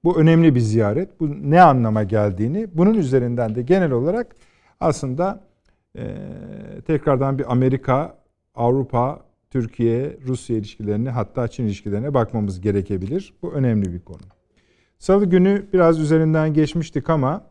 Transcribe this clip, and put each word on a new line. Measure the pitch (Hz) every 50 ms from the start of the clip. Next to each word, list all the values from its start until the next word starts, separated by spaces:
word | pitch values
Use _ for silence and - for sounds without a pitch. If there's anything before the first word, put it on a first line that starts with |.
| -
Bu | 165 180 175
önemli | 156 160 165 165 165 160 135
bir | 123
ziyaret. | 113 107 107 113 107 101 104 143 190 190 - _
Bu | 165 147 143 135 143 143
ne | 151 175
anlama | 185 160 139 127 117 113 107 110
geldiğini, | 104 95 107 107 104 104 95 90 107 120 151 202 226 202 170
bunun | 151 175 202 226
üzerinden | 220 165 127 131 131 123 120 120 120 120 110 107
de | 123
genel | 120 123 175 196 185 156
olarak | 131 117 127 160 190 233 240 - - _ _ _ _ _ _ _ _ _
aslında, | - 170 143 - - 131 127 143 175 190 202 - _ _ _ _ _ _ _ _ _ _ _ -
e, | - - 50 50 - 95 - 92 92 - - - 104 - - - -
tekrardan | - 160 143 - 151 139 127 135 135 135 131
bir | 139 120
Amerika, | 127 123 131 131 131 131 - - 127 135 151 - - _ _ _ _ _ _ _ _
Avrupa, | - 120 120 127 139 131 127 - 120 120 131 151 - - _ _ _ _ _
Türkiye, | _ 131 117 110 - - 117 117 113 120 135 147 - - 135
Rusya | 127 131 117 - - 117
ilişkilerine, | 110 104 104 - _ 107 101 104 104 117 135
hatta | 123 123 107 - - - 123 110
Çin | - - 127
ilişkilerine | 107 98 - _ 104 101 101 123 147 143
bakmamız | 131 113 104 - 113 104 98 95 90
gerekebilir. | 92 107 98 101 92 - 101 92 90 98 139 190 190 - _ _
Bu | - -
önemli | - 147 131 123 110 107 98 90
bir | 87 87
konu. | 87 - 87 82 87 90 _ _ _ _ _ _ _ _ _ _ _ _ _ _
Salı | - - 190 202 208
günü | 180 175 185 180 190 202 202 196 -
biraz | - 185 170 165 165 156
üzerinden | 156 147 160 160 160 156 156 160 156 156 151
geçmiştik | 156 156 151 - 170 156 - - 147 123 -
ama | 165 156 131 131 156 208 - _